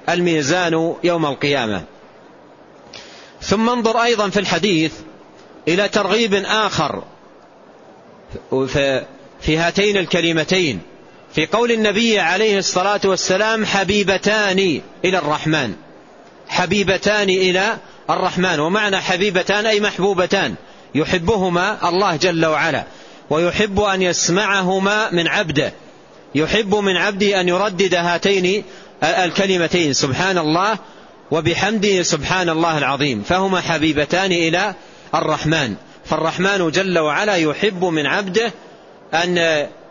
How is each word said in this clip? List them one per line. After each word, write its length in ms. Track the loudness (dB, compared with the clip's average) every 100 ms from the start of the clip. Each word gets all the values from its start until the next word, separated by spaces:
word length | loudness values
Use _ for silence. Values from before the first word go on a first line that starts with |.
| -4
الميزان 840 | 0 2 0 0 0 0 0 -2 -2
يوم 220 | 0 0 -2
القيامة. 560 | -2 -2 0 0 -4 -8 -20 -20 -20 -20 -20 -20 -20 -20 -20 -20 -20 -20 -20 -20 -14
ثم 260 | -4 0 0
انظر 340 | 0 0 0
أيضا 260 | 0 0 0
في 120 | 0
الحديث 520 | -2 -2 0 0 0 -4 -18 -20 -20 -20 -20 -10 -2
إلى 200 | 0 0
ترغيب 460 | 0 0 0 2
آخر 680 | 0 0 -2 0 -2 -4 -4 -10 -20 -20 -20 -20 -20 -20 -20 -20 -20 -20 -20 -18 -18 -6
في، 540 | -4 -2 0 0 -2 -4 -18 -20 -8
في 160 | -2 0
هاتين 400 | 0 0 0 0
الكلمتين، 840 | 0 0 0 0 0 0 0 -2 -10 -20 -20 -20 -8
في 120 | -4 0
قول 260 | 0 2
النبي 480 | 2 2 2 2 2
عليه 380 | 2 2 2 2
الصلاة 420 | 0 0 0 0
والسلام: 600 | 0 0 0 0 0 0 0
"حبيبتان 1120 | -2 0 0 2 0 0 0 2 2 0 -2 -6 -4
إلى 140 | -2 0
الرحمن"، 560 | 0 -2 0 0 -2 -6 -16 -20 -20 -20 -20 -20 -8
حبيبتان 800 | -4 0 0 2 0 2 0 2
إلى 460 | 2 2 2 0 -4 -10 -18 -4
الرحمن. 500 | -2 0 0 0 2
ومعنى 360 | 0 0 0 -2
حبيبتان 720 | -2 0 0 0 0 0 2
أي 140 | 0
محبوبتان، 720 | 0 0 0 0 0 0 -2 -6 -14 -20 -6
يحبهما 960 | -2 0 0 0 0 2 0 0 -2 -2
الله 280 | 0 0 0
جل 300 | 0 2 2
وعلا، 380 | 2 0 -2 -6 -16 -20 -20 -2
ويحب 500 | 0 0 0 0 0
أن 220 | 0 2
يسمعهما 1080 | 0 0 0 0 2 0 2 0 2 0 0
من 180 | 0 0
عبده، 440 | -2 0 0 -2 -4 -20 -20 -20 -20 -6
يحب 400 | -2 0 0 0
من 220 | 0 2 0
عبده 440 | 0 0 0 2
أن 80 | 2
يردد 460 | 0 0 0 0
هاتين 720 | 2 0 0 2 2 2 -2 -4 -18 -20 -4
الكلمتين 880 | -2 2 0 0 0 2 2 2 0
سبحان 460 | 0 -2 0 0 0
الله 400 | 0 0 0 -2 -8 -20 -20 -20 -4
وبحمده 720 | -2 0 0 0 0 2 2
سبحان 460 | 0 -2 0 0 0
الله 300 | 0 0 2
العظيم، 440 | 0 0 0 -2
فهما 380 | 0 0 2 0
حبيبتان 720 | 0 0 0 0 0 0 0
إلى 420 | 0 0 0 -2 -6 -16 -20 -4
الرحمن. 600 | -2 0 0 0 0 0 -4 -10 -20
فالرحمن 680 | -4 -2 -2 0 0 2 0
جل 280 | 0 2 2
وعلا 360 | 2 0 0 2
يحب 480 | 0 0 -2 0
من 220 | -2 0 0
عبده 460 | -2 0 -2 -2 -6 -20 -20 -20 -20 -4
أن 520 | -2 0 2 2 0 -2 -8 -20